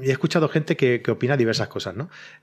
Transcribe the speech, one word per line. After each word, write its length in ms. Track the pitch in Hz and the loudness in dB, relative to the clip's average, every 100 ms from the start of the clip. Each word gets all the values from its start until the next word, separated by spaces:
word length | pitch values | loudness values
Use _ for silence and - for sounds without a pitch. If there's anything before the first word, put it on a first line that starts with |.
he 80 | 131 | -2
escuchado 380 | 131 165 175 151 | 0 0 2 2
gente 260 | 160 151 165 | 2 0 2
que, 260 | 131 120 | 2 2
que 80 | - | 0
opina 260 | 113 123 139 | -2 0 2
diversas 300 | 113 110 101 | 2 0 -4
cosas, 280 | - 95 92 | -6 -8 -8
¿no? 140 | 170 - - - | -10 -14 -20 -10